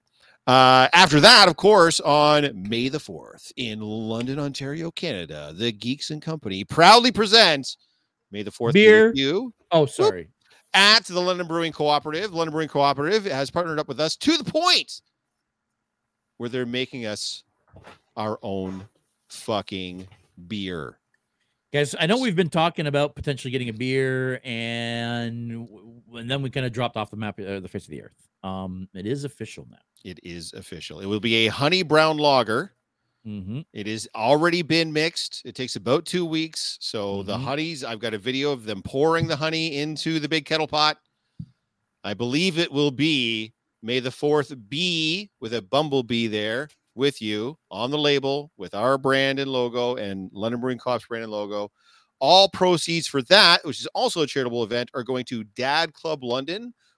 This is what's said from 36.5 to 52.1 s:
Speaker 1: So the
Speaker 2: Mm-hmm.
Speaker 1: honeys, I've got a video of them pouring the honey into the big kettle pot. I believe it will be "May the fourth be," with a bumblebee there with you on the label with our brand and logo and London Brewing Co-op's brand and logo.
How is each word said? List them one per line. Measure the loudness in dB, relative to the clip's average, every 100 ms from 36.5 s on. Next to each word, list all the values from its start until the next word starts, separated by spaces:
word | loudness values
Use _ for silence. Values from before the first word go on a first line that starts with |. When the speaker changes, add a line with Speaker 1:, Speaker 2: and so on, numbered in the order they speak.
| -8 -10 -10
Speaker 1:
So | -10 -8 -6 -8
the | -6 -6
Speaker 2:
Mm-hmm. |
Speaker 1:
honeys, | -6 -6 -6 -8
I've | -10 -8
got | -6
a | -6
video | -6 -4 -4
of | -4 -6
them | -10
pouring | -6 0 2 2 0
the | 0
honey | 0 -2 -4 -4
into | -4 -4 -4 -2
the | -2
big | -2 0
kettle | -2 0
pot. | 0 2 0 _ _ _ -20 -20 _ _ _ _ _
I | -10
believe | -6 -2 0 0 0
it | -2
will | 0 -2
be | 0 0 0 -2 -4 -8 _ _ _
"May | -6 -4
the | -4
fourth | -4 0 0 0 -8 -12
be," | -6 -2 -2 -2 -4 -8 _
with | -8
a | -8
bumblebee | -2 -2 0 -2 -2 -2 -2
there | -2 -4 -6 -8 _ _ -4
with | -2 -2
you | -4 -4 -6 -10 _
on | -8 -6
the | -2
label | 0 0 0 -4 -8 -14
with | -12
our | -2 0 0
brand | 2 0 0 -2
and | -4
logo | -4 -4 -2 -4 -4
and | -6 -8 -10
London | -6 -6 -4
Brewing | -4 -6
Co-op's | -4 -4 -6
brand | -10
and | -8
logo. | -8 -8 -8 -10 _ _ _ _